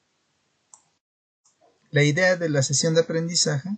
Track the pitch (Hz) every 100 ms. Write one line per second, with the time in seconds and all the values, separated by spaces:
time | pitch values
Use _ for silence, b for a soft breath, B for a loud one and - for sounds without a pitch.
0 | _ _ _ _ _ _ _ - _ _
1 | _ _ _ _ _ _ _ _ _ 143
2 | 147 147 185 185 170 147 127 143 165 165
3 | 160 165 165 175 - 147 185